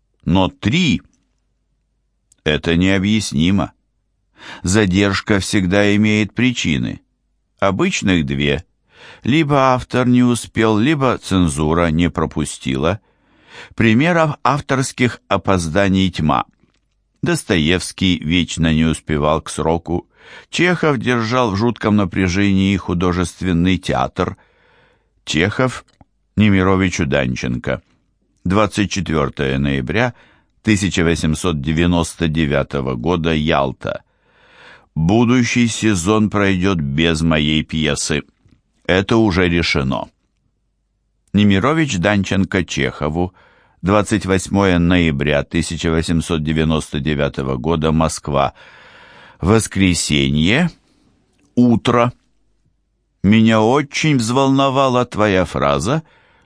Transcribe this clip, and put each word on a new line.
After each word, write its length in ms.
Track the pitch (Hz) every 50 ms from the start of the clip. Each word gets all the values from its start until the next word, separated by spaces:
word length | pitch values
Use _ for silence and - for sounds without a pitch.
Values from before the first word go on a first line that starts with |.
| _ _ _ _ -
но 240 | - 85 95 95 87
три — 540 | - - - 104 143 180 185 135 95 - - _ _ _ _ _ _ _ _ _ _ _ _ _ _ _ _ _ _ _ _ _ _ _ _ _ _ _ -
это 320 | 78 76 71 - 82 85
необъяснимо. 960 | 85 92 95 98 95 92 104 107 107 101 - - 69 80 90 101 95 76 - - _ _ _ _ _ _ _ _ _ _ _ _ - - - - - -
Задержка 720 | 87 95 110 104 92 87 98 101 101 98 - - - 107 98
всегда 560 | 92 - - 104 92 87 95 101 101 101 101
имеет 400 | 104 107 107 104 107 107 98 -
причины. 680 | - 120 127 120 - - 85 73 64 60 55 50 - _ _ _ _ _ _ _ _ _ _ _ -
Обычных 680 | 98 98 95 107 175 196 - - 113 101 92 85 73
две. 380 | 65 69 67 71 71 69 67 - _ _ _ _ _ _ - - - - -
Либо 500 | - - 139 160 160 139 147 139 131 131
автор 360 | 127 127 - - - 123 127 123
не 160 | 123 123 123
успел, 540 | 123 120 113 - - - 110 110 110 110 104
либо 380 | 117 147 160 143 135 123 98 -
цензура 680 | - - 95 92 90 80 67 73 78 76 82 85 87 82
не 180 | 78 82 87 82
пропустила. 880 | - 85 80 73 - 80 73 - - - - 65 65 65 73 85 101 - _ _ _ _ _ _ _ _ _ _ - - - - -
Примеров 600 | - 110 113 110 123 151 175 175 170 160 151 139 -
авторских 800 | - 127 139 143 - - 143 127 131 - - - 135 - - - _ -
опозданий 840 | 101 95 - 101 95 90 85 78 76 101 101 98 95 95 95 90
тьма. 360 | - - 78 76 67 58 - _ _ _ _ _ _ _ _ _ _ _ _ _ _ _
Достоевский 960 | - 156 175 - - - 104 82 73 80 90 87 - - - - 98 92 90 -
вечно 560 | - 78 87 90 85 - - - 80 82 78
не 80 | 80
успевал 600 | 80 80 76 - - - 78 73 73 76 80 78
к 60 | - -
сроку. 600 | - - 76 80 82 85 - - 85 87 - _ _ _ - - - - - _
Чехов 480 | - - 165 180 175 - 170 156 143 117
держал 540 | - 123 123 117 113 110 123 127 123 107
в 40 | 92
жутком 380 | 98 117 120 - - - 107 104
напряжении 840 | 104 98 85 - 92 95 87 85 101 101 101 98 95 98 98 101
художественный 1000 | 90 - - 92 85 92 90 85 90 87 - - - 90 92 85 82 87 95 95 -
театр. 580 | - - 65 62 65 65 - - 90 - 98 - _ _ _ _ _ _ _ _ _ _ _ _ _ _ _ _ -
Чехов 600 | - - 78 87 104 - - 131 127 - - - _ _ _ - _ _ _ _ _ -
Немировичу 720 | 101 107 104 98 95 92 95 95 92 95 90 - - 82
Данченко. 760 | 67 69 71 65 64 64 - - 64 62 60 - 67 64 - _ _ _ _ _ _ _ _ _ _ _ _
Двадцать 480 | - 90 92 107 104 98 - 110 101 90
четвертое 640 | - 98 80 - 78 76 69 67 - - 71 67 67 67
ноября 560 | 69 69 69 67 64 62 76 107 127 120 - _ - _ _ _ _ _ _ _
тысяча 420 | - 110 107 92 101 90 - 95 82
восемьсот 560 | 82 82 - - 80 76 - - 90 82 71
девяносто 680 | 67 78 80 80 87 87 90 85 82 - - - 85
девятого 680 | 80 76 80 80 69 71 69 67 - - 69 65 65 64
года, 360 | 58 60 82 90 82 78 82
Ялта. 720 | 80 78 76 80 78 71 69 65 62 - - 50 50 - _ _ _ _ _ _ _ _ _ _ _ - - - - - _ _ -
«Будущий 720 | 78 80 87 104 117 123 113 127 127 117 110 123 123 120 113
сезон 600 | - - 110 110 104 87 80 101 110 107 107 98
пройдет 480 | - 104 101 98 95 90 87 101 98
без 460 | 82 71 69 69 78 82 85 80 78
моей 400 | 82 82 80 78 76 76 78 78
пьесы. 600 | 76 - - 78 76 73 71 - - - 78 71 - _ _ _ _ _ _ _ _ _ _ _ _
Это 320 | - 90 95 98 - 117
уже 320 | 113 113 104 82 92 90 87
решено». 600 | 85 85 80 - - 82 67 64 65 50 50 - _ _ _ _ _ _ _ _ _ _ _ _ _ _ _ _ _ _ _ _ _ _ _ _
Немирович 640 | - 101 104 101 98 95 101 135 156 165 160 135 110
Данченко 680 | 87 85 101 104 98 92 - 98 95 90 - - 95
Чехову. 720 | 82 - - 71 67 64 - - 73 76 78 87 90 92 - _ _ _ _ _ _ _ _ _
Двадцать 460 | - 92 104 104 98 - 110 95 90
восьмое 520 | 92 95 90 - - 98 98 98 95 90 87
ноября 640 | 85 85 92 90 85 80 73 67 71 73 73 71 69
тысяча 460 | - - 85 78 - 85 76 - 85
восемьсот 540 | 80 80 80 - 85 80 78 - 87 78 76
девяносто 560 | 78 78 80 78 80 80 76 - - - 76
девятого 560 | 69 76 76 71 73 69 - 73 67 65 65
года, 340 | 64 62 80 85 78 76 80
Москва. 640 | 78 80 80 76 - - - 76 69 69 69 - - - - - - - - - - - - - - - - - - -
Воскресенье. 1300 | - 90 113 113 - - - 95 95 90 85 - - - 73 71 69 69 71 76 80 90 117 147 180 160 - _ _ _ _ _ _ _ _ _ _ _ _ _ _ _ -
Утро. 580 | 120 123 120 117 98 - 135 127 120 120 123 - _ _ _ _ _ _ _ _ _ _ _ _ _ _ _ _ _ _ _ _ _
Меня 400 | - 98 110 110 110 113 113 110
очень 560 | 107 113 131 151 147 - - - - 156 147 127
взволновала 880 | 110 113 120 139 139 135 135 135 139 139 131 139 139 131 123 123 123
твоя 400 | - - 101 107 107 95 92 87
фраза, 560 | 80 - 65 67 71 71 69 73 107 147 160 - _ _ _ _ _ _ _ _